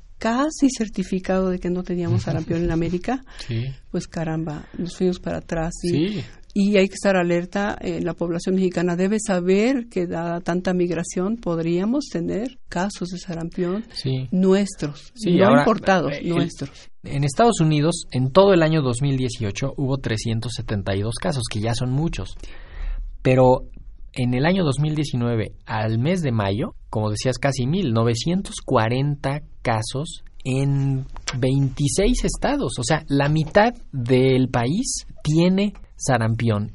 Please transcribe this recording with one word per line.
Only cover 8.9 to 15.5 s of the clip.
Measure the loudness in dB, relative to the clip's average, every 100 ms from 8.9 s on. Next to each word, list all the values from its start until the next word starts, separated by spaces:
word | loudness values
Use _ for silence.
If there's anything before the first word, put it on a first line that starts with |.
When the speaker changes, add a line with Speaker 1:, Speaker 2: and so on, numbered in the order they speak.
Speaker 1:
debe | 2 0 0
saber | 0 0 2 2 2 0 -2
que, | -4 -4
dada | -2 -4 -4
tanta | -2 -2 0
migración, | 0 0 -2 -4 -2 -2 -2
podríamos | -2 -2 0 0 0 0 -2
tener | -4 -4 -4 -6 -10 -8
casos | -4 -4 -4 -8
de | -8
sarampión | -8 -8 -6 -4 -2 -2 -6
Speaker 2:
Sí. | -6 -4 -2 0
Speaker 1:
nuestros, | 2 6 6 2 -2 -8 -8 -16 -4
Speaker 2:
Sí, | 2
Speaker 1:
no | 6
Speaker 2:
ahora, | 8